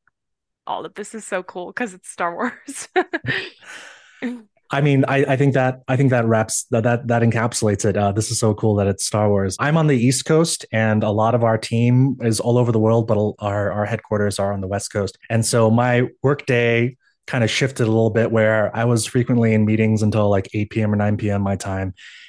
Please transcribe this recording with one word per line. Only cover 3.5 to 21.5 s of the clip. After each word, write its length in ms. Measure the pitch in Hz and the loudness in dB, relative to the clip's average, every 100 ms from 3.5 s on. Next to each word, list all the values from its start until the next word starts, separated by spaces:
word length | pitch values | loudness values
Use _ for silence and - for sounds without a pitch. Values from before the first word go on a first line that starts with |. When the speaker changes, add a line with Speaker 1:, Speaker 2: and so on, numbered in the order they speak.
| - - - - - - - 254 240 220 _ _ | -16 -20 -20 -20 -20 -20 -12 -12 -12 -18 _ _
Speaker 2:
I 100 | 139 | 0
mean, 240 | 147 139 135 | 2 2 2
I, 160 | 139 | 0
I 120 | 139 131 | 0 2
think 160 | 139 | 2
that, 280 | 131 127 131 - | 2 0 -2 -4
I 80 | 131 | 0
think 140 | 139 | 2
that 160 | 123 113 | 2 2
wraps, 400 | 110 110 - - | 2 0 -4 -2
that, 120 | 120 | 0
that, 240 | 113 120 120 | 2 0 0
that 140 | 117 | 2
encapsulates 640 | 117 117 110 - 107 98 107 | 2 2 -2 0 0 0 0
it. 100 | 101 | 2
Uh, 160 | 101 | 0
this 180 | 98 107 | 0 -2
is 80 | 113 | 0
so 160 | 110 | 0
cool 220 | 101 113 104 | 0 0 2
that 120 | 101 | 0
it's 180 | 95 - | -2 -2
Star 240 | 107 107 | 0 2
Wars. 260 | 101 98 - | 2 -2 -2
I'm 200 | 143 160 | 0 2
on 100 | 151 | 2
the 100 | 131 | 2
East 280 | 120 131 - | 2 0 0
Coast, 400 | 160 165 - - | 2 2 -2 -4
and 300 | 110 110 107 | -2 2 2
a 100 | 107 | 0
lot 220 | 104 107 | 0 2
of 120 | 120 117 | 2 0
our 120 | 110 | 0
team 600 | - 117 120 123 139 123 | -2 0 2 4 2 0
is 200 | 117 107 | -2 -2
all 160 | 120 120 | 0 2
over 160 | 117 | 2
the 40 | 110 | 2
world, 300 | 110 117 113 | 2 2 0
but 100 | 107 | 0
a-, 160 | 104 - | -2 -4
our, 320 | 104 104 101 | -6 -2 -4
our 140 | 101 104 | -2 -4
headquarters 520 | 113 - 107 104 101 | -4 -4 -2 -2 -2
are 140 | 98 | -4
on 80 | 101 | -4
the 80 | 95 | -6
West 240 | 98 - | -6 -4
Coast. 260 | 107 98 - - | -4 -4 -8 -4
And 160 | 113 110 | -2 0
so 260 | 123 110 | 2 4
my 380 | 117 123 120 127 - | 4 2 2 0 -2
workday 760 | 131 143 - 120 120 117 120 123 _ _ - | -2 -2 0 0 2 2 0 -4 _ _ -6
kind 180 | 135 | -2
of 60 | 110 | 0
shifted 340 | - 127 - | 0 -2 0
a 80 | 113 | 0
little 200 | 113 113 | 2 2
bit 220 | 110 117 | 2 0
where 360 | 113 110 110 104 113 | 2 2 2 0 0
I 80 | |
was 220 | 117 120 - | 0 0 0
frequently 480 | 127 120 120 113 | -2 0 2 4
in 100 | 110 | 4
meetings 380 | 107 107 110 110 | 2 2 2 2
until, 280 | 107 107 104 | 2 2 2
like, 200 | 98 - | 2 -2
eight 180 | 107 104 | -6 -4
P 100 | 113 | -2
M 100 | 107 | 0
or 60 | 104 | 0
nine 180 | 104 104 | 0 0
P 160 | 104 | -2
M 100 | 101 | -2
my 140 | 98 | -2